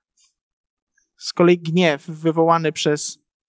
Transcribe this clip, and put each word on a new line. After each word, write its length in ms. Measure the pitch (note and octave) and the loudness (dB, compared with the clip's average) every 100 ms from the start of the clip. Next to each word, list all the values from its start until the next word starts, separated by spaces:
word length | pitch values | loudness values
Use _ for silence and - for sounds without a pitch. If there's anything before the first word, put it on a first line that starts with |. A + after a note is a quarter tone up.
| _ _ _ _ _ _ _ _ _ _ _ _ | _ _ _ _ _ _ _ _ _ _ _ _
Z 160 | - | -6
kolei 260 | - F3 F3+ | 2 2 2
gniew 480 | D#3+ E3+ F3 C#3 - | 0 0 2 0 -6
wywołany 640 | D#3 D#3+ D#3+ E3 E3 D#3+ | -6 -2 0 2 2 -2
przez 480 | - D#3+ D3 - - _ _ | -4 -2 -2 -4 -12 _ _